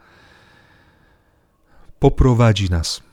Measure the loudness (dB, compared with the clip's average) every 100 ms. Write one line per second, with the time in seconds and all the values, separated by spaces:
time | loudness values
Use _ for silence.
0 | _ _ _ _ _ _ _ _ _ _
1 | _ _ _ _ _ _ _ _ -20 -4
2 | -2 2 2 2 2 0 -2 -4 -6 -10
3 | -16